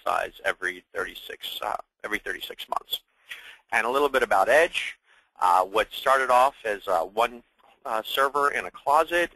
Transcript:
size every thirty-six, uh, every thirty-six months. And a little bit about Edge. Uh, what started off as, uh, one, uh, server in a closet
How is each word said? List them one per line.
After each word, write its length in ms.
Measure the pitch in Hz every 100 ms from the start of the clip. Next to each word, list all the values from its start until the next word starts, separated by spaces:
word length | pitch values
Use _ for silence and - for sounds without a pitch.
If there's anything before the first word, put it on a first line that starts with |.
size 280 | - 87 87 -
every 380 | 98 92 90 90 _
thirty-six, 680 | 92 92 90 - - - -
uh, 120 | - - - _
every 160 | 107 104
thirty-six 500 | - 92 - - -
months. 340 | - - - - _ _ - - - _
And 160 | 113 113
a 20 |
little 200 | 135 143
bit 160 | 131
about 240 | 117 101 98
Edge. 500 | 135 175 - - - _ _ _ _
Uh, 220 | 90 90
what 240 | 92 104 104
started 360 | - 139 135 131
off 280 | 123 127 -
as, 240 | 113 101 95
uh, 140 | 90
one, 420 | 82 101 117 120 _ _ _ _ 139
uh, 160 | 110
server 460 | 110 - 139 143 143
in 140 | 123
a 60 | 90
closet 580 | - - 147 160 170 170